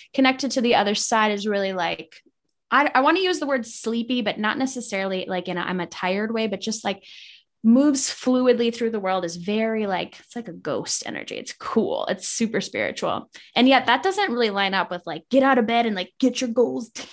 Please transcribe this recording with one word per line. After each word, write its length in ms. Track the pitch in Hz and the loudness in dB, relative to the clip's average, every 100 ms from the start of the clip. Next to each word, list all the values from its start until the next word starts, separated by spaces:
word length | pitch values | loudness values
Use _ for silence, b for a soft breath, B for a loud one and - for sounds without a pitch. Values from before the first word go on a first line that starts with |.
| B | B
connected 380 | - 262 262 269 | 2 2 2 -2
to 100 | 262 | 0
the 140 | 240 | 2
other 220 | 202 202 208 | 4 2 0
side, 340 | - 226 214 | 0 2 2
is 160 | 202 214 | 0 -2
really, 280 | 202 196 | -2 -2
like, 420 | 185 170 165 165 - _ _ _ _ - | -2 -4 -6 -12 -20 _ _ _ _ -2
I, 200 | 254 294 | 2 2
I 60 | 254 | 4
wanna 180 | 277 349 | 4 2
use 180 | 370 359 | 2 -2
the 80 | 285 | -2
word 200 | 262 220 | -2 -2
sleepy, 560 | - 226 233 233 247 | -4 -2 -2 -2 -2
but 160 | 208 - | -2 -2
not 180 | 214 - | -2 -2
necessarily, 720 | 262 254 226 196 196 185 185 | -2 -4 -6 -4 -2 -4 -4
like, 180 | 185 185 | -6 -4
in 120 | 175 | -4
a, 20 | |
"I'm 180 | 175 180 | -4 -4
a 80 | 175 | -6
tired" 460 | - 180 196 220 | -4 -2 0 -2
way, 140 | 226 220 | -2 -2
but 160 | 190 | -4
just, 220 | 226 220 | -6 -4
like, 200 | 208 196 B B B B B _ | -4 -6 B B B B B _
moves 460 | 226 247 294 269 - | 4 6 6 4 0
fluidly 640 | - 254 254 254 233 233 | -2 0 4 4 4 2
through 180 | 233 233 | 0 -2
the 60 | 220 | -2
world, 280 | 185 190 175 | -2 -2 -2
is 100 | 175 | -6
very, 500 | 170 214 226 220 208 | -4 -2 0 -2 -2
like, 320 | 180 170 - | -4 -6 -12
it's 140 | - | -16
like 140 | 240 226 | -14 -12
a 60 | |
ghost 480 | 175 156 113 - - | -10 -6 -4 -2 -4
energy. 320 | - - - 53 | -4 -10 -10 -12
It's 160 | - | -12
cool. 540 | - - 226 208 - - | -12 -4 -2 0 -2 -4
It's 200 | 190 - | -4 -2
super 360 | - 226 226 | -2 -2 -2
spiritual. 680 | - 101 104 - 175 98 - B B | -4 -4 -4 -4 -4 -4 -8 B B
And 140 | - 254 | 2 6
yet 160 | 262 247 | 6 4
that 160 | 269 | 2
doesn't 300 | 370 381 392 | 2 0 0
really 160 | 233 226 | 0 0
line 240 | 196 196 | 2 0
up 180 | 190 175 | 0 -2
with, 120 | 180 | -4
like, 200 | - 151 - | -8 -10 0
get 140 | 262 | 4
out 160 | 269 254 | 6 4
of 80 | 220 | 4
bed 180 | 233 | 2
and, 100 | 233 | 2
like, 200 | 196 180 - | 0 -6 0
get 220 | 254 247 | 0 2
your 80 | 254 | -2
goals 420 | 226 233 254 226 - - | 2 2 0 -8 -12 -16